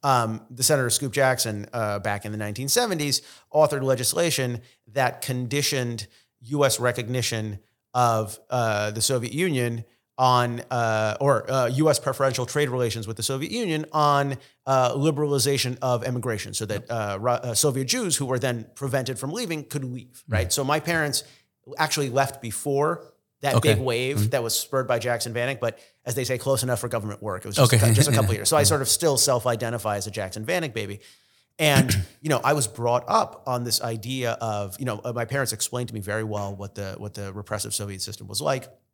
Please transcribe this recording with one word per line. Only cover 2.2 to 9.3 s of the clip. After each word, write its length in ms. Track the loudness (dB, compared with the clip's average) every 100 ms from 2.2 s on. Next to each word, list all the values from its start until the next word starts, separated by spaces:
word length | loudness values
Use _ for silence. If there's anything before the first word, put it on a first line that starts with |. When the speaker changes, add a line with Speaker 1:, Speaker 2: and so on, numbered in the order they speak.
| -6
Speaker 1:
in 60 |
the 60 | -6
nineteen 320 | -6 -6 0
seventies, 520 | 0 2 0 0 -2 -4 -20 _
authored 300 | 4 4 4
legislation 800 | 0 2 2 2 2 2 -2 -4 -10 _ _
that 280 | 0 0 0
conditioned 880 | -4 -4 -2 0 0 0 -2 -4 -10 _ _ _
U 200 | -6 2
S 160 | 2 4
recognition 800 | 0 0 -2 -2 -2 -2 -4 -8 _ _ _
of, 460 | 2 4 4 0 -8 _
uh, 420 | -2 0 0 -2
the 100 | 0
Soviet 320 | 0 0 -2